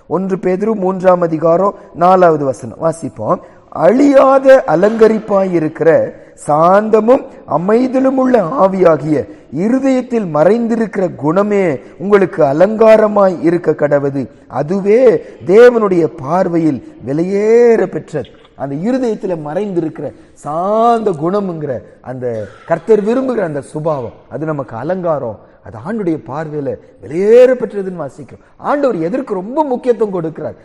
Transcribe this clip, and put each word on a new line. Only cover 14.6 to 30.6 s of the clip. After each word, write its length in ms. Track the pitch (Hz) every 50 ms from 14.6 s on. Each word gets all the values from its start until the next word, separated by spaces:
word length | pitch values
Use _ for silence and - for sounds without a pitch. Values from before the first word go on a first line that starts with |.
| 147 151 196 202 185 202 214 254 262 233 170 - - - - - 113
தேவனுடைய 580 | 160 190 226 240 247 240 226 214 196 185 170 160 139 -
பார்வையில் 640 | - 127 139 175 185 185 175 170 165 165 156 135 113 - - - - 101
விலையேற 800 | 123 143 160 175 185 196 202 214 220 226 240 240 233 226 - 190
பெற்றது." 440 | 185 - 156 - - - 139 110 - - _ - _ _
அந்த 180 | - 135 143 139
இருதயத்துல 640 | 151 185 240 262 254 254 226 214 - 214 185 175 156 151
மறைந்திருக்கிற 640 | 147 151 185 214 202 180 170 165 139 - - 147 117 - - - _
சாந்த 800 | _ - - 147 151 170 180 202 214 226 233 240 233 226 220 208
குணம்ங்கிற 680 | 175 139 156 175 196 208 196 185 165 160 147 139 123 101 - - - _
அந்த 460 | - 123 131 127 123 123 117 107 101 95 - - -
கர்த்தர் 380 | - 165 165 - 220 220 208 196
விரும்புகிற 400 | 214 240 262 262 262 240 214 190
அந்த 160 | 160 143 139
சுபாவம், 580 | 127 - - 156 151 165 151 135 120 98 - - _ _
அது 160 | 110 135 156
நமக்கு 320 | 156 151 139 127 110 117
அலங்காரம், 640 | 110 131 165 190 190 175 170 156 135 131 113 101 - - _ _ _
அது 160 | _ 95 95 107 117
ஆண்டுடைய 320 | 180 233 220 196 165 160 131 -
பார்வையில 480 | - 131 156 165 151 151 151 139 127 107 - - - _ _
விலையேற 540 | - 110 147 175 196 214 233 247 254 262 254
பெற்றதுன்னு 500 | 247 233 196 208 202 190 190 180 170 147
வாசிக்கிறோம். 400 | 131 - - 131 - 107 - _ _ _
ஆண்டவர் 400 | _ - 202 277 294 285 254 208
எதற்கு 380 | 165 160 170 233 269 262 - 262
ரொம்ப 300 | 185 180 226 262 320 311
முக்கியத்துவம் 500 | 277 247 - - 254 233 208 226 202 185
கொடுக்கிறார்? 440 | 175 160 165 160 - 151 113 98 -